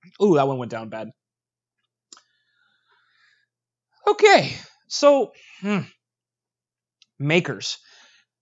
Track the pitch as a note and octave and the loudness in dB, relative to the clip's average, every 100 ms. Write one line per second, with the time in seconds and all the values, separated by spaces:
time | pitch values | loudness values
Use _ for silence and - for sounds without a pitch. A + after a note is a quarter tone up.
0 | _ - G3+ D#3 C#3 C3 A#2 A2+ A2+ A2 | _ -2 2 2 2 -2 -8 -12 -12 -14
1 | A2 - _ _ _ _ _ _ _ _ | -16 -18 _ _ _ _ _ _ _ _
2 | _ - _ _ _ _ _ _ _ _ | _ -20 _ _ _ _ _ _ _ _
3 | _ _ _ _ _ _ _ _ _ _ | _ _ _ _ _ _ _ _ _ _
4 | - G#4 G#4 F4+ C#3 - - _ _ - | -4 2 6 6 2 -8 -18 _ _ 0
5 | C#4+ C#4 A3 - - - F#3+ G3+ B2+ _ | 2 4 0 -8 -20 -14 -6 -6 -8 _
6 | _ _ _ _ _ _ _ _ _ _ | _ _ _ _ _ _ _ _ _ _
7 | _ - C#3+ E3+ E3+ G2+ - - _ - | _ -10 -2 0 -2 -6 -12 -14 _ -20
8 | _ _ _ _ | _ _ _ _